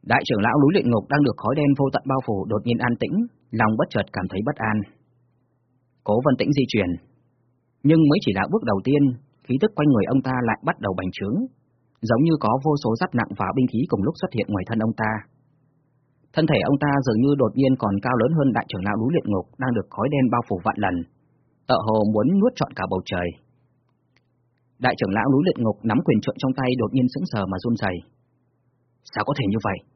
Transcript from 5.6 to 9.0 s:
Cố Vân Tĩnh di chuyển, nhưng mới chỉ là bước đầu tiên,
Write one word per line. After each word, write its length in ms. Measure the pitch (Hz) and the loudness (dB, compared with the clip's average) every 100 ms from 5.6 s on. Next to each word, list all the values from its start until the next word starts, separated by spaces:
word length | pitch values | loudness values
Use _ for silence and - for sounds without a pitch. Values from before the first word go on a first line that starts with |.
| _ _ _ _ | _ _ _ _
Cố 100 | - 107 | -2 2
Vân 120 | 143 127 | 2 2
Tĩnh 140 | - | 2
di 120 | 139 127 | 2 2
chuyển, 220 | 113 90 87 _ _ _ _ _ _ _ _ | 0 0 -4 _ _ _ _ _ _ _ _
nhưng 180 | 139 165 151 | 4 6 6
mới 100 | 151 | 4
chỉ 120 | 110 | 0
là 100 | 98 98 | -2 0
bước 100 | 208 117 | -2 0
đầu 80 | 98 | -2
tiên, 180 | 110 143 | 0 2